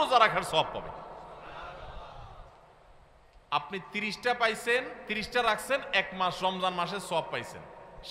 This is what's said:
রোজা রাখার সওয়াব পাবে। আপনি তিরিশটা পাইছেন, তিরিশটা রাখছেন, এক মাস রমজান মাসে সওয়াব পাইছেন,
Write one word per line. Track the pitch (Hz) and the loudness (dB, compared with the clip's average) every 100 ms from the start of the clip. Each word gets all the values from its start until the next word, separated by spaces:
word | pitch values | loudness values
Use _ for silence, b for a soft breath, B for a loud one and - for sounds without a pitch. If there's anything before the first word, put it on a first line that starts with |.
রোজা | 302 247 | 8 8
রাখার | 220 165 185 | 8 6 2
সওয়াব | 160 143 | 4 2
পাবে। | 110 - - - - - - - - - - - - - - - - - - - - - - - - - - - | 0 -8 -10 -12 -14 -14 -16 -14 -14 -12 -12 -12 -12 -12 -14 -16 -16 -18 -20 -20 -20 -20 -20 -20 -20 -20 -20 -4
আপনি | 147 - 196 - | -2 -2 -8 -6
তিরিশটা | 208 208 - 247 240 | -4 -4 -2 0 4
পাইছেন, | 226 220 - 240 262 - - | 2 2 0 0 0 -8 -6
তিরিশটা | 214 208 247 | -4 0 2
রাখছেন, | 233 214 - - - 196 | 4 2 2 -2 2 0
এক | 190 185 | 0 0
মাস | 185 175 190 | 0 2 0
রমজান | 185 185 180 | 2 0 0
মাসে | 175 196 185 | -2 -2 -2
সওয়াব | 170 - | -2 0
পাইছেন, | 135 113 87 78 - - - - | -4 -6 -10 -16 -18 -18 -16 -6